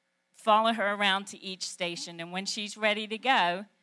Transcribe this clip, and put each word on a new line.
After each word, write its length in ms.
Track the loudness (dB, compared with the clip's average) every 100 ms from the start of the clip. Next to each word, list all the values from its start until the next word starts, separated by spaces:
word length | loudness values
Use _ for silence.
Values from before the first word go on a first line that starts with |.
| _ _ _ -4
follow 380 | 4 6 6
her 200 | 2 0
around 340 | 2 2 2 -2
to 160 | -12
each 200 | -12 -8
station, 580 | -10 -6 -6 -6 -10 -10
and 100 | -8
when 140 | -6 -6
she's 320 | -6 -6 -2
ready 300 | 0 0 -2
to 100 | -4
go, 480 | 2 4 4 0 -6 _